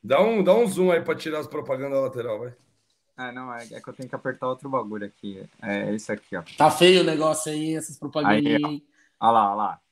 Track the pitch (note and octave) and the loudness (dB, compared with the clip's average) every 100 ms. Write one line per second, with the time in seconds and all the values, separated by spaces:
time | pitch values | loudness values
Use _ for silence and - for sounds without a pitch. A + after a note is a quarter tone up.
0 | G#2+ C3+ G#3+ A3+ F3 G#3 A#3+ F3+ F#3 E3+ | 2 2 4 4 4 4 4 2 2 2
1 | E3+ D#3 D#3+ D3+ C#3 D3 C3+ C3 C#3 C3+ | 0 -6 -4 -6 -6 -10 -6 -6 -2 -2
2 | C3 B2+ A#2 G#2+ B2 A#2+ _ _ _ _ | -2 -4 -6 -6 -8 -16 _ _ _ _
3 | _ - B2+ B2+ B2+ A#2+ A#2 A#2 A#2+ A#2+ | _ -14 -14 -12 -12 -12 -14 -16 -16 -14
4 | C3 C3 C3+ B2+ B2+ B2+ C#3 C3 G#2+ G#2+ | -12 -6 -6 -4 -4 -4 -4 -4 -4 -8
5 | G2+ _ G#2 F#2+ G2+ _ A2 G2+ G2+ G#2+ | -10 _ -14 -14 -18 _ -6 -4 -2 -4
6 | - G#2+ _ F#2 E2 - D#3 D#3 F3 F#3 | -6 -10 _ -10 -10 2 2 6 6 8
7 | E3 D#3 D#3 D#3 - D3+ D#3 D#3+ D3+ D3 | 4 0 0 -2 -4 -4 -4 -4 -8 -12
8 | D3 D#3 F#3 G#3+ D3 D3 D3+ D3 _ _ | -8 -2 2 2 2 0 0 -6 _ _
9 | _ _ A2+ A#2 G#2 G2+ G#2 E2+ _ | _ _ 4 4 4 0 -4 -6 _